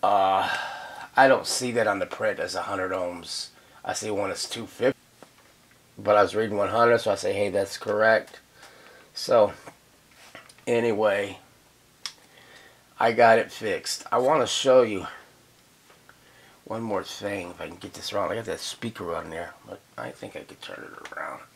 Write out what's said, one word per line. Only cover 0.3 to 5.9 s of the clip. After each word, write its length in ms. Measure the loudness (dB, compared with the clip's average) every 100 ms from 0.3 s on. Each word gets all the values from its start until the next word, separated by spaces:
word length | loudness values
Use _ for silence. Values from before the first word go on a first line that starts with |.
| 2 0 -4 -6 -10 -14 -16 -4 4
I 100 | 6
don't 200 | 6 2
see 260 | -4 -2
that 160 | 0 0
on 100 | 0
the 80 | -4
print 320 | -2 -4 -2
as 160 | -6
a 80 | -6
hundred 300 | -6 -4 -4
ohms. 560 | -4 -6 -8 -10 -10 -10 -16 _ -12
I 100 | -8
see 180 | -6 -4
one 180 | -4 -4
as 180 | -4 -8
two 180 | -10 -12
fifty, 340 | 0 0 0 _ _ -20 _ _ _ _ _ _